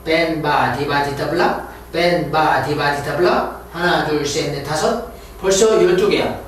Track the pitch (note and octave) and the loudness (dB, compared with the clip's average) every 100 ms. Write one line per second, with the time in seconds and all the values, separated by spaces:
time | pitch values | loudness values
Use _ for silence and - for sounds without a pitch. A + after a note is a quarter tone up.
0 | D#3+ D#3+ E3 D#3 D3 C3+ C3 C3 D3 C#3+ | 0 0 2 -2 0 0 0 -2 -2 0
1 | C#3+ C3+ - F3 - - - - - E3 | -2 -2 -2 0 0 0 -8 -16 -8 0
2 | F3 E3+ D3 D#3 D#3 E3 C#3 D3 - - | 2 2 0 0 2 2 0 -2 0 -2
3 | C3+ D3+ F3 - - - - E3+ F3 D#3+ | -4 2 2 2 -2 -8 -12 -4 0 0
4 | D3+ D3+ C#3+ D#3+ C#3+ C#3+ C#3 - G3+ A#3 | 0 0 0 -2 -2 -4 -4 -2 0 -2
5 | - - - - F#3 F#3+ A3 G3 F3 F3 | -6 -14 -18 -6 0 4 4 6 4 4
6 | G#3 - - - | 2 2 0 -4